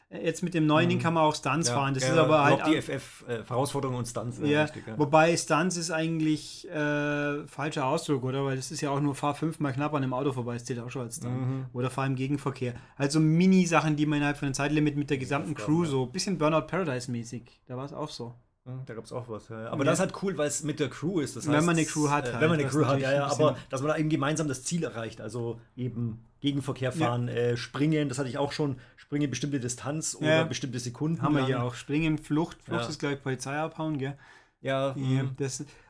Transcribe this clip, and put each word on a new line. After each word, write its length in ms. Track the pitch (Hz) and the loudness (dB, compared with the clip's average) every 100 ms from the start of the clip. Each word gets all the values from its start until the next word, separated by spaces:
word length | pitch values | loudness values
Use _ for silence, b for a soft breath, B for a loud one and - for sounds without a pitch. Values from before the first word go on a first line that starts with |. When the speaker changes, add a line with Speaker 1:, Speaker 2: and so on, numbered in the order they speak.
| B | B
Speaker 1:
Äh, 160 | 180 | -6
jetzt 160 | 170 156 | -4 -2
mit 140 | 175 | 0
dem 100 | 170 | 2
neuen, 220 | 151 156 170 | 4 6 4
Speaker 2:
Mhm. 20 | |
Speaker 1:
den 60 | 120 | 2
kann 140 | 165 | 2
man 100 | 165 | 4
auch 100 | 156 | 4
Stunts 320 | 151 139 147 135 | 2 0 0 2
Speaker 2:
Ja, 80 | |
Speaker 1:
fahren. 180 | 127 135 | 2 0
Das 80 | 131 | 0
Speaker 2:
ja, 100 | 127 | 2
Speaker 1:
ist 40 | 165 | 4
aber 240 | 151 156 | 6 6
halt 100 | 143 | 6
Speaker 2:
überhaupt 160 | 139 - | 6 4
die 40 | 143 | 0
Speaker 1:
an- 60 | |
Speaker 2:
F 60 | - | 0
F, 360 | 135 - - 117 | -6 -8 -12 -8
äh, 160 | 113 | -6
Herausforderungen 540 | - 123 127 143 135 123 | -2 -2 0 0 -2 -2
und 80 | 117 | -4
Stunts, 320 | 113 120 120 | -6 -6 -2
ja, 60 | 147 | 2
Speaker 1:
Ja, 140 | 147 | 2
Speaker 2:
richtig, 240 | 151 - - | 2 -4 -6
ja. 100 | 110 | -2
Speaker 1:
wobei 380 | 139 156 165 165 | 4 6 6 4
Stunts 400 | - 151 180 170 | 2 2 2 -2
ist 140 | 165 | -2
eigentlich, 760 | 160 160 160 156 151 - - - | -2 0 0 0 0 -4 -14 -8
äh, 720 | 156 147 147 147 147 147 147 | -4 0 0 0 -2 -2 -4
falscher 400 | 156 - 151 156 | -8 -6 -4 0
Ausdruck, 380 | 131 165 156 135 | 0 0 0 0
oder? 200 | 127 135 | 0 0
Weil 100 | 139 | 0
das 160 | 131 - | -2 -6
ist 100 | 156 | -4
ja 80 | 147 | -2
auch 120 | 143 | 0
nur 120 | 147 | 0
fahr 220 | 131 147 | 0 -2
fünfmal 380 | - 160 - 143 | 0 -2 0 -2
knapp 200 | 127 147 | 0 0
an 80 | 147 | 0
dem 120 | 131 | 0
Auto 180 | 127 143 | 0 0
vorbei, 220 | 127 120 | -2 -4
das 100 | 120 | -6
zählt 140 | 120 120 | -6 -6
auch 100 | 120 | -6
schon 140 | 135 | -8
als 140 | 117 - | -8 -6
Stunt. 180 | 123 127 | -6 -4
Speaker 2:
Mhm. 260 | 127 131 127 | -2 -4 -6
Speaker 1:
Oder 180 | 123 127 | -4 -4
fahr 160 | 135 135 | -2 -2
im 80 | |
Gegenverkehr. 580 | 131 135 143 139 135 123 120 B | 0 -2 -2 -2 -4 -4 -6 B
Also 240 | B 143 156 | B 0 4
Mini-Sachen, 760 | 156 165 190 185 170 156 156 147 | 6 6 8 6 6 4 2 2
die 100 | 151 | 2
man 100 | 147 | 2
innerhalb 200 | 147 139 | 2 0
von 100 | 139 | -2
einem 80 | |
Zeitlimit 400 | 131 143 151 151 143 | 0 0 2 2 0
mit 140 | 139 | -2
der 60 | 135 | -2
gesamten 320 | 127 143 180 | -2 -2 -2
Speaker 2:
Aufgaben, 140 | 143 107 | -4 2
Speaker 1:
Crew, 100 | 165 | 2
Speaker 2:
ja. 60 | 165 | 2
Speaker 1:
so 140 | 135 | 0
ein 60 | 123 | -2
bisschen 260 | 185 208 160 | -4 -2 2
Burnout 260 | 151 156 156 | 2 2 0
Paradise-mäßig. 760 | 175 165 127 127 120 117 120 - _ - | -2 -2 -4 -4 -6 -6 -12 -14 _ -12
Da 100 | 127 | -10
war's 160 | 143 | -8
auch 160 | 131 147 | -8 -8
so. 240 | - 120 120 _ _ | -8 -12 -14 _ _
Speaker 2:
Mhm, 160 | 123 131 131 | -14 -12 -10
da 60 | |
gab's 160 | 110 - | -12 -10
auch 160 | 123 117 | -10 -8
was, 180 | 104 - | -10 -10
ja, 120 | 113 | -10
ja. 80 | 113 | -6
Aber 140 | 147 | 0
Speaker 1:
Ja. 60 | 143 | 2
Speaker 2:
das 80 | 170 | 2
ist 60 | 190 | 0
halt 120 | - | -2
cool, 120 | 196 151 | -4 -2
weil's 260 | 147 - | -2 -2
mit 160 | 151 147 | -4 -2
der 100 | 127 | -4
Crew 300 | - 156 185 | -4 -2 -2
ist. 160 | 127 | -2
Das 100 | 117 147 | -4 2
Speaker 1:
Wenn 80 | |
Speaker 2:
heißt, 100 | 147 170 | 4 4
Speaker 1:
man 100 | 165 | 2
eine 80 | |
Crew 240 | 151 156 147 | 2 2 2
hat, 180 | 143 123 | 2 0
Speaker 2:
äh, 40 | |
Speaker 1:
halt, 80 | 113 | 2
Speaker 2:
wenn 80 | 156 | 4
man 80 | 156 | 4
eine 60 | 135 | 2
Speaker 1:
was 60 | |
Speaker 2:
Crew 60 | 147 | 2
hat, 40 | 135 | 4
Speaker 1:
natürlich 160 | 135 | 2
Speaker 2:
ja, 60 | 135 | 2
Speaker 1:
ein 60 | |
Speaker 2:
ja, 120 | 143 139 | 2 2
Speaker 1:
bisschen 160 | 143 | 4
Speaker 2:
aber 120 | 151 127 B | 2 2 B
dass 120 | 131 | -2
man 80 | 147 | 0
da 60 | 160 | 0
eben 120 | 156 | 2
gemeinsam 380 | 147 135 160 151 | 2 2 0 -2
das 160 | 123 | -4
Ziel 200 | - 170 | -4 -2
erreicht, 380 | 135 110 113 - | -2 -4 -8 -8
also 400 | 110 120 117 113 - - | -8 -6 -6 -6 -12 -8
eben 480 | 127 113 117 104 - _ | -6 -4 -4 -6 -14 _
Gegenverkehr 500 | 143 139 135 127 127 | -2 0 -2 -2 -2
Speaker 1:
Ja. 140 | 160 | 0
Speaker 2:
fahren, 220 | 120 120 120 | 0 0 -2
äh, 300 | 117 120 120 | 0 0 0
springen, 500 | - 131 151 151 143 | -2 0 2 2 0
das 100 | 123 | -2
hatte 120 | 131 | -4
ich 80 | 139 | -2
auch 160 | 143 | -4
schon, 240 | - 147 123 B | -2 -2 -4 B
springe 320 | B - 147 143 | B -6 -2 -2
bestimmte 320 | 123 147 139 | -2 -4 -2
Distanz 560 | 120 - 131 156 - | -4 -6 -6 -6 -6
oder 120 | - 156 160 | -2 2 4
Speaker 1:
Ja. 60 | |
Speaker 2:
bestimmte 340 | 160 - 139 123 | 2 -2 -6 -6
Sekunden 420 | 120 - 156 156 | -6 -4 -2 0
Speaker 1:
Haben 140 | 135 | 2
wir 100 | 143 | 2
hier 120 | 131 123 | 2 0
Speaker 2:
lang. 80 | 123 | -2
Speaker 1:
auch. 60 | |
Springen, 440 | - - 147 160 151 | -4 -2 0 2 0
Flucht, 440 | - 151 175 - | 0 0 0 -6
Flucht 200 | - 123 | -4 -4
Speaker 2:
Ja. 40 | 117 | -2
Speaker 1:
ist, 120 | 147 | -2
glaub 120 | 143 | -4
ich, 80 | 139 | -2
Polizei 360 | 135 127 135 147 | -4 -4 -4 -4
abhauen, 400 | 160 160 156 143 | -4 -4 -4 -2
gell? 200 | 135 135 B B B B | -4 -8 B B B B
Speaker 2:
Ja, 280 | 131 135 139 | -2 0 0
Speaker 1:
Ja, 340 | 135 131 135 | -2 0 2
Speaker 2:
mhm. 80 | 131 135 | 0 -4
Speaker 1:
das, 280 | 135 - 147 B | -4 -6 -10 B